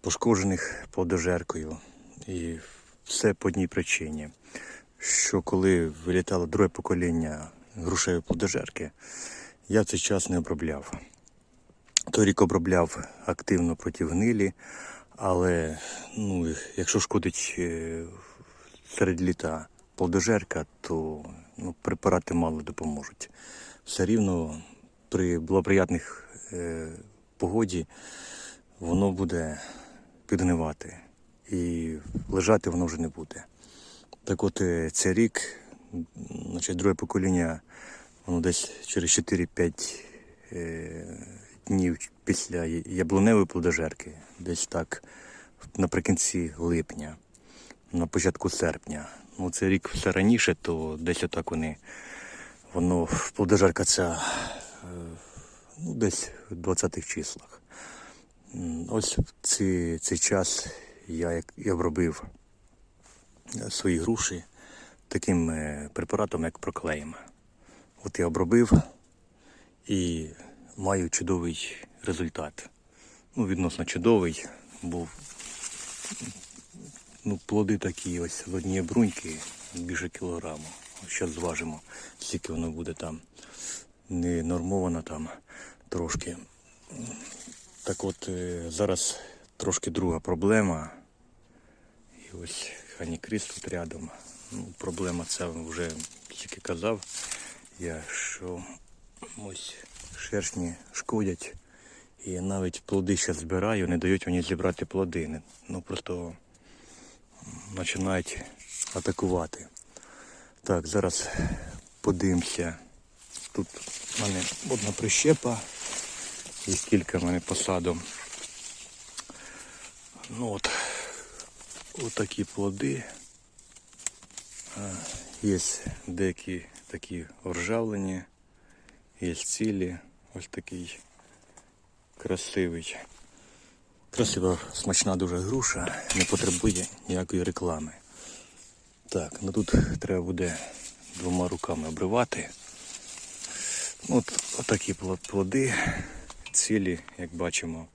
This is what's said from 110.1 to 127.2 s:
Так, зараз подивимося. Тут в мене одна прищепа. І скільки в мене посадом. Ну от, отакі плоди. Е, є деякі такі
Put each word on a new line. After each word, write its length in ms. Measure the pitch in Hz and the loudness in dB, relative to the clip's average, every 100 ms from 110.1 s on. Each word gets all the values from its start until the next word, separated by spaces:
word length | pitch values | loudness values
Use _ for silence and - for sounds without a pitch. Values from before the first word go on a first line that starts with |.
| - - - - _ | -20 -20 -20 -20 _
Так, 240 | - 90 78 | 0 2 4
зараз 420 | 101 92 - - - - - - - - - | 2 2 0 -2 -2 0 -2 -8 -14 -18 -2
подивимося. 760 | 104 90 95 90 82 - 85 80 - - _ - - - - | 0 4 4 4 2 -2 -2 -4 -16 -20 _ -20 -18 -16 -6
Тут 160 | - - | -4 -4
в 540 | - - - - - | -8 -12 -10 -6 -2
мене 220 | 104 92 - - 170 | 0 0 -2 -4 -2
одна 220 | 123 101 | 0 0
прищепа. 680 | 98 110 - 151 156 123 107 - - - - - - - - - - - | 0 2 4 6 6 4 -2 -6 -12 -8 -8 -8 -10 -10 -10 -12 -8 -2
І 60 | |
скільки 440 | 92 - 101 85 90 | -2 4 2 4 -2
в 60 | |
мене 160 | 87 90 | 0 0
посадом. 640 | - 92 - 92 87 85 - - - - - - - - - - - - - - - - - - - - - - - | -2 -2 0 0 0 -2 -6 -12 -12 -12 -12 -14 -14 -16 -18 -20 -16 -16 -16 -18 -16 -16 -18 -18 -18 -18 -20 -18 -12
Ну 220 | 113 120 | -6 -4
от, 180 | 98 - - - - - - - - - - - - - - | -2 -2 -2 -4 -6 -8 -12 -16 -16 -18 -18 -16 -16 -14 -8
отакі 400 | 113 - 104 - | -6 -2 -2 -2
плоди. 600 | 98 - 101 98 139 135 - - - - _ - - - _ - - - - - - - - - | -4 -2 -2 0 -2 -2 -8 -16 -20 -20 _ -20 -20 -20 _ -12 -12 -10 -18 -18 -16 -18 -14 -10
Е, 140 | 101 90 - - - - | -8 -8 -8 -10 -12 -2
є 180 | 107 92 - - - - - | 2 2 0 -4 -6 -10 -8
деякі 580 | 87 95 87 - 90 - - - | 0 0 0 -8 -8 -10 -20 -14
такі 380 | - - 90 | -14 -10 -10